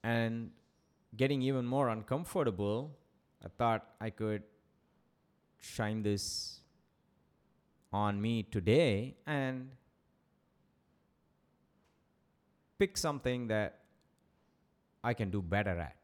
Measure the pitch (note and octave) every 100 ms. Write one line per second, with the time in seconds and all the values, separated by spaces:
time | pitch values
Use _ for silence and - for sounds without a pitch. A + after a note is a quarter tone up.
0 | A#2 A#2 A#2 A2+ A2+ - _ _ _ _
1 | _ A2 C3 C#3 C3 C3 A#2+ C3 C3 A2
2 | G#2 C3+ F3 F#3+ C3 F#2 G2+ G#2+ D3+ C#3+
3 | _ _ _ _ - - A#2 A2 - -
4 | A2 - G#2+ G#2+ - _ _ _ _ _
5 | _ _ _ _ _ _ - - G#2+ A2
6 | G#2 G2+ - - - - _ _ _ _
7 | _ _ _ _ _ _ _ _ _ G2+
8 | G#2 G2+ A2 A2+ G2+ G#2+ F#2 C3 D#3+ G2+
9 | B2+ - - D3 C3+ C3 C3 C3 _ _
10 | _ _ _ _ _ _ _ _ _ _
11 | _ _ _ _ _ _ _ _ _ _
12 | _ _ _ _ _ _ _ _ F#3+ -
13 | D#3+ C#3+ B2+ B2 A#2 G#2+ G#2 - _ _
14 | _ _ _ _ _ _ _ _ _ _
15 | A#2+ A#2 G2+ G2+ F2 G2+ G2+ F2 D2+ -